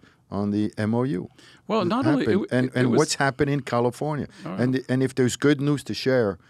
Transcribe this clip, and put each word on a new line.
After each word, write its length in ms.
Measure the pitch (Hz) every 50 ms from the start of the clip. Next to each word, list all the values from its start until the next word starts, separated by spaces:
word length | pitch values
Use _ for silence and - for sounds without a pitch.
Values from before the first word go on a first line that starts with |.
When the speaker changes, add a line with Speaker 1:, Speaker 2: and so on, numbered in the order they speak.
| - - _ _ _ _
Speaker 1:
on 200 | 95 98 101 104
the 200 | 101 104 104 104 -
M 180 | - 107 107 113
O 100 | 120 123
U. 260 | 135 165 180 - - - - - - - - _
Speaker 2:
Well, 140 | - 208 220
Speaker 1:
That 60 | 180
Speaker 2:
not 200 | 170 208 254 269
only, 180 | - - - -
it 40 | -
Speaker 1:
happened, 140 | 104 202 -
Speaker 2:
w-, 160 | - 120 123
Speaker 1:
and, 80 | 127
Speaker 2:
it 60 | 127 -
Speaker 1:
and 160 | 127 127 123
Speaker 2:
was 80 | 117 135
Speaker 1:
what's 160 | 156 156 -
happened 360 | - 143 135 127 - 147 139
in 100 | 143 143 131
California. 640 | - 123 120 120 123 117 - 139 151 151 139 95 - - - -
Speaker 2:
All 80 | 78 92
right. 80 | 98
Speaker 1:
And, 240 | 120 131 127 127 - -
and 120 | 127 131 131
if 120 | 127 -
there's 220 | 139 127 120 -
good 220 | - 139 143 151 131 139
news 200 | 143 147 135 -
to 100 | - -
share 440 | - - 127 131 127 117 101 92 - - _